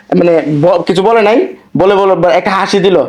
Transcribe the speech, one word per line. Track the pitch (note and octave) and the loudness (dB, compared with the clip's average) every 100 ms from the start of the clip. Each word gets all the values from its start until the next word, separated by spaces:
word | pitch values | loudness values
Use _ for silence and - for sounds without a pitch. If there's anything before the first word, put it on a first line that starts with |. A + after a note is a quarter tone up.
| - F3+ | -4 0
মানে | F3 E3 C#3+ D3+ | 2 0 0 0
ব-, | E3 F3+ | 0 0
কিছু | F3+ F3+ | -2 -2
বলে | G3 A#3 | 0 2
নাই, | G#3 A#3+ F#4+ - _ C#3 | 2 0 -2 -8 _ -2
বলে, | F#3 G3 | 0 2
বলে | G3 F3+ E3+ | 0 0 0
একটা | E3 G#3 | 0 -2
হাসি | F#3+ F#3+ G3+ | -4 -2 0
দিল, | F#3 F3 | 0 0